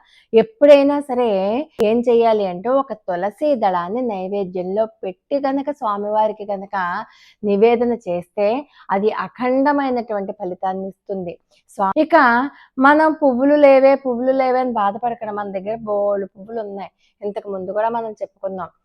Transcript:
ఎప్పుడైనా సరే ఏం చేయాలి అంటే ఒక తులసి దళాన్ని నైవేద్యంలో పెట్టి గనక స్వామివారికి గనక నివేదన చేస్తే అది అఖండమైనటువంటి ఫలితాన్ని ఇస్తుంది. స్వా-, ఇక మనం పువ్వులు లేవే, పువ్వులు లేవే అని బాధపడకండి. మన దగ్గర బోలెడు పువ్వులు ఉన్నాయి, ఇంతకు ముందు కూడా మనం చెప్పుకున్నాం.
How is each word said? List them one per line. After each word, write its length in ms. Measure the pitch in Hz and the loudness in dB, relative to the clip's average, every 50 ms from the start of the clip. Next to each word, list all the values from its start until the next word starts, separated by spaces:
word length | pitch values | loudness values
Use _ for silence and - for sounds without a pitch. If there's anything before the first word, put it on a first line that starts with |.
| - _ _ _ _ _ - | -10 _ _ _ _ _ 2
ఎప్పుడైనా 640 | 226 220 220 - _ 285 294 294 277 277 285 285 285 | 2 2 2 2 _ 8 8 8 8 8 4 2 0
సరే 300 | 285 - 247 247 247 233 202 190 190 202 220 262 311 - _ - - | -2 -4 -2 0 0 0 0 0 0 0 -2 -2 -4 -6 _ -2 0
ఏం 140 | 208 226 240 | 2 2 2
చేయాలి 460 | 233 254 233 233 226 226 220 214 202 185 | 2 2 4 4 4 4 2 2 0 -2
అంటే 220 | 180 180 220 233 | -4 -4 -2 0
ఒక 240 | 262 277 277 269 214 | 0 0 0 -2 -8
తులసి 600 | - _ - 180 175 185 208 208 - 311 302 285 | -10 _ -6 -4 -4 -4 -4 -4 -2 0 0 0
దళాన్ని 460 | 220 214 196 185 175 170 175 202 247 | 2 2 0 0 0 -2 -4 -4 -4
నైవేద్యంలో 840 | 262 233 208 185 185 190 202 202 196 180 180 185 180 185 196 214 220 | -4 -4 -4 -4 -6 -6 -4 -6 -6 -6 -6 -6 -6 -4 -2 -2 -2
పెట్టి 540 | 220 - _ - 190 185 - _ _ 285 285 285 269 | -4 -6 _ -12 -12 -12 -12 _ _ -4 -2 -2 -2
గనక 240 | 269 277 277 294 | -2 -4 -4 -6
స్వామివారికి 760 | 285 - 254 214 202 202 202 208 214 214 214 214 208 208 208 214 | -8 -6 -4 -4 -4 -4 -4 -2 0 0 0 0 -2 -6 -8 -8
గనక 260 | 202 190 196 196 - 196 180 175 180 208 226 - _ _ _ - _ _ - | -8 -8 -8 -8 -6 -4 -4 -4 -4 -6 -8 -12 _ _ _ -20 _ _ -4
నివేదన 500 | 208 202 196 220 233 240 226 240 240 233 | -2 2 4 4 4 4 4 2 -2 -2
చేస్తే 540 | 233 - 185 175 175 175 - _ - 202 208 233 277 294 - _ - - - | -4 -4 -6 -6 -6 -6 -8 _ -2 0 0 0 -2 -6 -10 _ -20 -8 -4
అది 200 | 185 202 202 214 | -4 -2 0 -2
అఖండమైనటువంటి 1200 | 196 190 190 185 - - 247 254 254 269 269 294 285 285 277 262 254 240 226 240 214 202 196 196 | -2 -4 -6 -10 -8 -6 -2 0 0 2 2 2 2 0 0 -2 -2 -4 -4 -4 -6 -6 -6 -8
ఫలితాన్ని 560 | 202 - 202 180 180 - - 190 190 190 190 190 | -8 -10 -10 -10 -8 -6 -6 -6 -6 -6 -8 -10
ఇస్తుంది. 520 | - _ _ - 202 190 180 170 165 - _ _ _ _ _ _ | -12 _ _ -10 -8 -8 -8 -10 -12 -14 _ _ _ _ _ _
స్వా-, 240 | - - 202 190 - 302 | -6 -4 -2 0 0 0
ఇక 180 | 311 311 339 311 277 240 233 240 262 277 - - - _ _ - | 2 4 4 4 6 4 4 2 0 -2 -6 -14 -20 _ _ 2
మనం 320 | 262 285 302 302 311 311 311 | 4 4 6 6 4 2 2
పువ్వులు 420 | 311 302 277 247 240 269 277 294 | 2 0 0 2 2 2 2 4
లేవే, 380 | 294 285 277 269 262 269 269 277 | 6 6 8 8 8 6 6 4
పువ్వులు 360 | 269 269 262 240 233 254 262 | 2 0 -4 -4 -2 0 0
లేవే 280 | 262 269 262 254 247 254 | 0 2 2 2 0 0
అని 120 | 254 254 | 0 -2
బాధపడకండి. 600 | 233 220 202 202 202 226 - 240 233 233 226 214 202 | -2 -2 -2 -2 -2 -2 -4 -6 -6 -6 -8 -8 -8
మన 180 | 208 208 202 | -8 -8 -8
దగ్గర 240 | 196 190 185 208 220 | -8 -8 -8 -8 -8
బోలెడు 500 | 226 226 208 208 202 202 202 202 196 196 | -8 -6 -4 -2 -2 0 0 -2 -2 -4
పువ్వులు 340 | 190 - 208 190 220 233 233 | -8 -12 -16 -18 -12 -10 -10
ఉన్నాయి, 320 | 214 202 196 196 185 - - _ _ _ _ _ | -10 -10 -10 -12 -14 -16 -18 _ _ _ _ _
ఇంతకు 280 | 202 208 196 - - 202 | -10 -10 -10 -10 -10 -8
ముందు 220 | 196 190 185 190 | -8 -8 -8 -6
కూడా 180 | 190 208 214 226 | -4 -2 -2 -2
మనం 220 | 233 233 226 220 | -2 -4 -6 -8
చెప్పుకున్నాం. 580 | 214 - 196 - _ _ - 190 190 185 170 160 _ _ _ | -10 -10 -12 -14 _ _ -10 -10 -8 -10 -10 -12 _ _ _